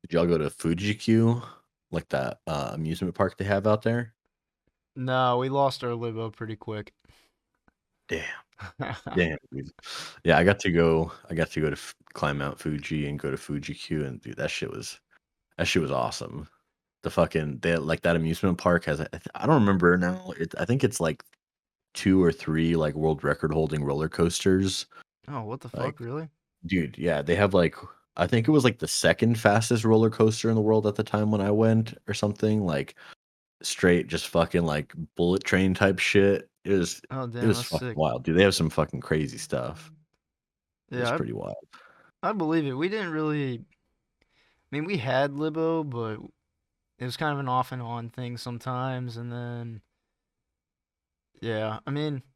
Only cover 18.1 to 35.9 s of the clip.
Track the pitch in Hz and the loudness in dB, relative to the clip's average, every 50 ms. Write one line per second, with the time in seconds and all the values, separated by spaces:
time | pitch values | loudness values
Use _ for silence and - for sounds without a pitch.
18.1 | 85 82 80 80 82 - - 95 87 - - 90 87 85 - 82 73 76 78 - | 2 2 2 0 0 0 0 0 0 2 2 4 4 4 2 0 -2 -2 -4 -8
19.1 | - 82 - - - - - 127 160 143 107 101 98 92 - 87 90 90 90 90 | -8 -12 -14 -14 -10 -4 2 4 4 6 6 4 4 6 6 6 6 6 2 0
20.1 | 92 92 - 92 - - 82 82 - - 87 95 120 135 131 117 - - - 80 | -2 -4 -10 -14 -8 -8 -8 -6 -4 -6 0 0 2 2 2 0 0 0 -2 -2
21.1 | 78 _ - _ _ _ _ _ _ _ _ _ _ _ _ _ _ - - 98 | -2 _ -12 _ _ _ _ _ _ _ _ _ _ _ _ _ _ -2 2 4
22.1 | 92 95 90 82 78 - - - 78 78 82 82 85 80 78 76 71 78 78 80 | 6 6 6 4 2 0 -4 -2 0 0 2 2 2 2 0 0 -2 0 0 0
23.1 | 78 69 - 71 71 - - - 78 80 78 76 76 76 71 69 69 73 78 82 | 0 0 0 -2 -2 0 -2 -2 0 0 0 0 -2 -4 -2 -2 -2 -2 -4 -4
24.1 | - - 85 85 - - - 98 92 95 95 95 95 - - _ _ - - _ | 0 0 0 0 0 0 2 4 4 4 2 0 -2 -6 -8 _ _ -20 -20 _
25.1 | _ _ _ - 147 127 110 104 120 131 - 123 - - 123 135 - - 120 117 | _ _ _ -12 -12 -10 -10 -10 -12 -12 -14 -14 -8 -6 -6 -6 -8 -10 -12 -10
26.1 | 131 151 160 151 _ _ _ _ _ _ - 82 95 90 78 65 - - 78 85 | -10 -10 -12 -12 _ _ _ _ _ _ -6 -2 -2 -2 -2 -4 -6 -4 -2 -2
27.1 | 80 71 71 78 85 92 101 98 95 92 85 80 - - - - - _ _ _ | 0 0 0 0 2 4 4 4 4 4 2 2 0 -6 -18 -20 -20 _ _ _
28.1 | _ - 87 85 - 113 113 147 156 147 123 123 110 _ 80 - - - - 85 | _ -2 0 2 2 2 4 4 4 6 6 4 2 _ -6 -6 -4 2 2 2
29.1 | 85 - 113 117 117 110 - 110 101 113 113 - 123 113 110 113 110 110 113 110 | 4 4 2 2 2 6 6 6 6 6 4 2 0 2 4 4 6 6 6 4
30.1 | 113 - 113 110 110 - - 113 113 110 104 107 110 110 107 104 101 - 107 - | 4 4 4 4 4 2 0 0 2 2 4 4 2 4 2 0 -2 -2 -2 -2
31.1 | - 104 107 107 107 104 98 101 104 107 113 113 113 113 110 113 - - _ - | 0 0 2 2 2 2 2 2 4 4 4 6 4 4 2 0 -8 -14 _ -8
32.1 | 104 - - 104 104 - - 107 107 107 101 87 76 69 69 - - - - - | -4 -2 -2 -2 -2 0 0 0 2 2 0 0 -2 -2 -4 -6 -12 -20 -20 -20
33.1 | - _ _ _ _ _ _ _ _ _ - - - - - 90 87 85 - - | -20 _ _ _ _ _ _ _ _ _ -8 -8 -2 2 4 6 6 4 2 -2
34.1 | 85 82 - - - 85 85 - - 87 85 80 73 76 76 _ - 82 80 - | -6 -6 -6 0 2 2 2 4 2 0 0 0 -2 -2 -4 _ -12 -12 -12 -12
35.1 | _ - 87 87 92 95 - - - 92 95 95 92 - 107 98 | _ 0 2 2 2 0 0 0 2 2 4 2 2 4 2 2